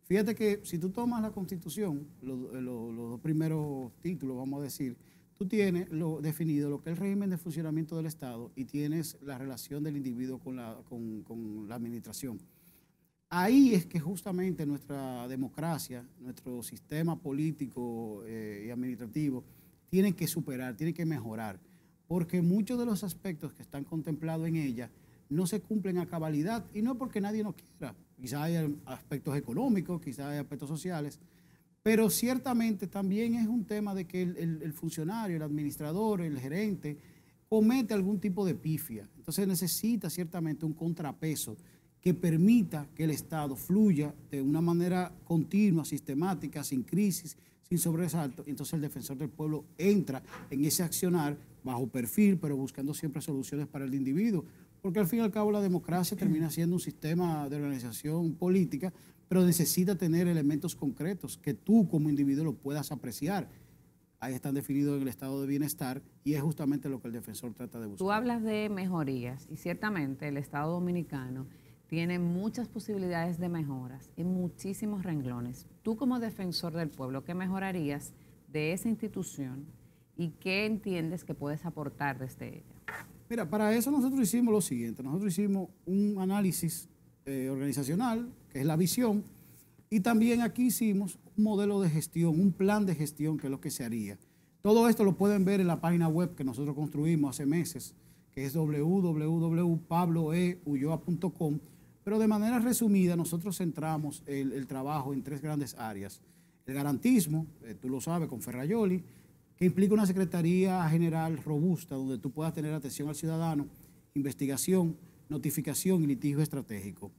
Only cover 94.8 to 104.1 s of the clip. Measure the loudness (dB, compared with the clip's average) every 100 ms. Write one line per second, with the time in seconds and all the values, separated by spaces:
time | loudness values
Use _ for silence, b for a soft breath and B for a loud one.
94.8 | 8 8 6 6 4 6 4 4 4 2
95.8 | 2 4 4 4 0 -2 -4 -2 -4 -2
96.8 | -2 0 2 4 2 0 2 2 0 -4
97.8 | -12 -18 b b b -6 -2 0 0 2
98.8 | 2 4 4 2 2 2 2 2 4 2
99.8 | 2 2 4 2 2 2 2 0 -2 0
100.8 | 0 -2 -2 -2 -2 -2 -2 -2 B B
101.8 | B B -2 2 4 4 2 2 2 2
102.8 | 4 6 6 4 0 -2 -4 -2 -2 -2
103.8 | -2 -2 -2